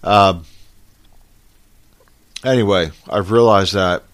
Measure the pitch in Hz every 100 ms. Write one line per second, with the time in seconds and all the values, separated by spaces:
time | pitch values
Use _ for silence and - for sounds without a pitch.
0 | 90 104 98 90 78 - - _ _ _
1 | _ - _ _ _ _ _ _ _ _
2 | _ _ _ - 131 127 101 95 82 -
3 | - 104 92 113 117 101 95 98 92 90
4 | _